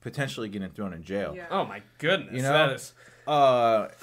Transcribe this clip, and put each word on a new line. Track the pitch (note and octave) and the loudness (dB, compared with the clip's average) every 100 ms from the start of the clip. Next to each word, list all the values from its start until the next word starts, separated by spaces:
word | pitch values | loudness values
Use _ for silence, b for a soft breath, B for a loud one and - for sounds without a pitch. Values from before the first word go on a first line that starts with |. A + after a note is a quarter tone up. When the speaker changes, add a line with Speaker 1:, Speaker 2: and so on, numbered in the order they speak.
Speaker 1:
potentially | A#2+ B2+ C3+ - A2 | -12 -8 -6 -6 -8
getting | G2+ F#2+ | -8 -8
thrown | - G2 | -8 -10
in | E2+ | -10
jail. | E2 G2 F2 | -6 -4 -4
Speaker 2:
Yeah. | F3+ E3+ | -8 -6
Speaker 3:
Oh | F#3+ | -4
my | B2+ G2+ - - | -4 -8 -16 -6
goodness, | D3 F#3+ - B2 | -2 -2 -2 -4
Speaker 1:
You | |
know? | C3+ | 0
Speaker 3:
that | D3+ D3 | 2 2
is | B2 - b b b - | 0 -10 b b b -2
Speaker 1:
Uh, | D3 C#3 B2 A#2 A2 G2+ - | 4 6 6 6 4 0 -6